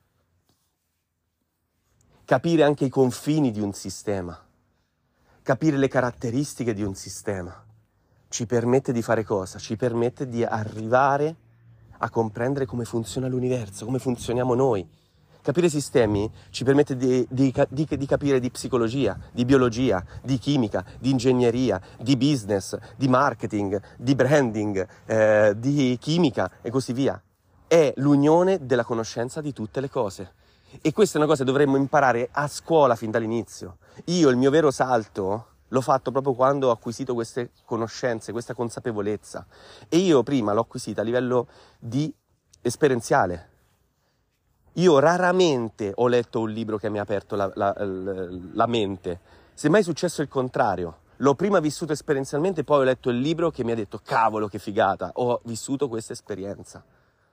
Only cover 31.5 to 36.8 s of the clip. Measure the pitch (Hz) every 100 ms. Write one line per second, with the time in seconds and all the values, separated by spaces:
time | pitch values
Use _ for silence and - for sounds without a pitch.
31.5 | 131 143 135 139 151 135 117 123 139 147
32.5 | - - 160 135 113 110 113 110 117 101
33.5 | - 90 - _ - - 175 147 123 135
34.5 | 156 151 127 131 120 107 - 95 110 -
35.5 | _ - 123 131 135 131 131 139 123 131
36.5 | 143 131 113